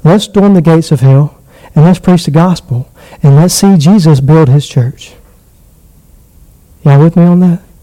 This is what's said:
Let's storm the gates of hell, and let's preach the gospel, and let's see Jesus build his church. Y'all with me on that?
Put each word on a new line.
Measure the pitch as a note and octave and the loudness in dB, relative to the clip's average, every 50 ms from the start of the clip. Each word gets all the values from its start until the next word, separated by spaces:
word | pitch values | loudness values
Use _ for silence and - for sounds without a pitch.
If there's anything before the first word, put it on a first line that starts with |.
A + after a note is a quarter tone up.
| _ | _
Let's | D3+ F3 G#3+ G#3 | 0 0 0 -2
storm | - - G#3 G3 G3+ G3+ | -4 -4 -2 0 2 0
the | F#3 | 0
gates | D3+ E3 E3 E3 E3 - | 0 0 0 0 0 -2
of | D#3+ C3+ | -4 -2
hell, | B2+ C3 C3+ C#3 D3+ D3 - _ _ _ _ _ - - - | 0 2 2 2 0 -2 -6 _ _ _ _ _ -20 -8 -2
and | D3+ D3 | 0 2
let's | E3+ F#3 F3 | 2 2 0
preach | - - F3+ E3+ - | 0 -2 -2 -2 -2
the | - | -4
gospel, | C#3 D#3 E3 F#3 F3+ - - - C3 A#2+ C3 _ _ _ - - - - | -2 -2 -2 -2 -4 -6 -8 -10 -8 -8 -8 _ _ _ -20 -20 -20 -4
and | - D3 C3+ | 0 2 2
let's | C#3+ D#3+ F3+ F3+ | 2 2 0 -2
see | - - G3 G3 F3 | -2 0 0 0 2
Jesus | C3+ D#3+ G3+ A3 E3 E3 D#3 C3 | 2 2 0 2 2 0 0 0
build | C3+ C3+ D3+ D#3+ D#3+ C3 | 0 0 0 0 2 2
his | C3 D3 C#3 - | 0 -2 -2 -4
church. | - C#3+ A#2+ B2 - - - - - - _ _ _ _ _ _ _ _ _ _ _ _ _ _ _ _ _ _ _ _ _ _ _ - - _ _ _ _ _ _ _ - | -4 -4 -4 -4 -8 -14 -20 -20 -20 -20 _ _ _ _ _ _ _ _ _ _ _ _ _ _ _ _ _ _ _ _ _ _ _ -20 -20 _ _ _ _ _ _ _ -2
Y'all | D3+ C#3 C#3 | 0 2 2
with | D3+ E3+ E3 | 2 0 0
me | F3 E3+ | 0 0
on | F3 F3 F3 | 0 2 0
that? | F3+ F3+ E3+ F3+ _ _ _ _ | 0 0 -2 -4 _ _ _ _